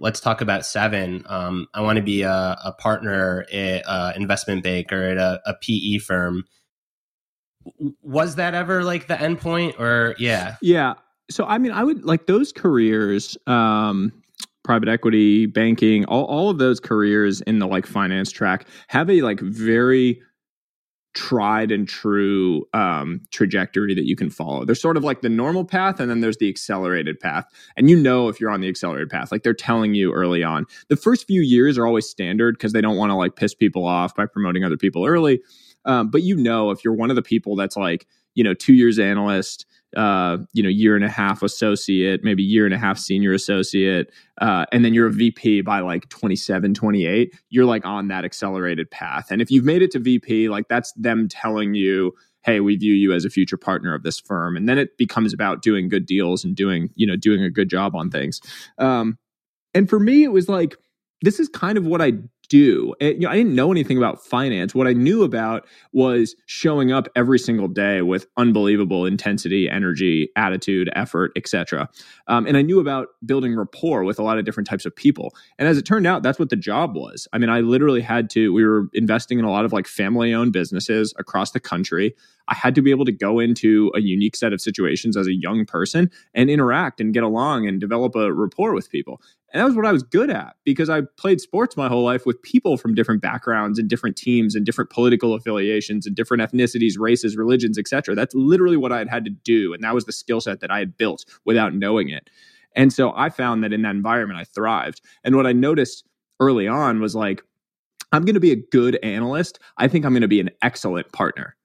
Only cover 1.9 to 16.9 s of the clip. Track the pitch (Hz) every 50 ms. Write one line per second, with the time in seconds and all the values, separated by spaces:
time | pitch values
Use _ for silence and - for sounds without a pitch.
1.9 | 110 110 101 104 101 98 98 95 95 95 92 92 90 - - 98 - - - 110
2.9 | 110 - 113 107 98 95 95 92 90 92 - - - 101 98 95 92 92 - -
3.9 | 98 92 87 90 - 95 101 95 98 98 - - 98 92 87 90 92 90 85 -
4.9 | 98 95 92 92 92 92 92 92 92 90 - 104 92 - - - 113 101 87 104
5.9 | 104 104 - - 92 90 90 87 87 90 95 - _ _ _ _ _ _ _ _
6.9 | _ _ _ _ _ _ _ _ _ _ _ _ _ _ _ - - - 151 143
7.9 | - - - 147 131 151 160 175 143 175 175 175 175 175 180 170 190 185 175 180
8.9 | 175 170 - - 170 - - 160 170 165 - 170 170 170 175 160 - - 117 117
9.9 | 120 120 117 117 - - 120 120 113 95 90 95 110 - - 175 175 165 139 127
10.9 | - - _ _ _ _ _ - 143 - - - 208 233 254 240 - 202 233 294
11.9 | 320 220 - - 165 160 - - 185 220 285 - - - - 185 143 120 113 110
12.9 | 110 107 107 101 101 101 - - - - - - 123 120 113 110 107 107 107 107
13.9 | 98 98 95 107 - - _ _ _ - - - _ _ - - 120 110 110 110
14.9 | 113 110 - 113 110 107 104 104 104 107 110 107 107 107 113 113 113 113 110 110
15.9 | 110 107 101 - 104 127 139 - 143 147 180 208 190 147 131 127 123 117 - -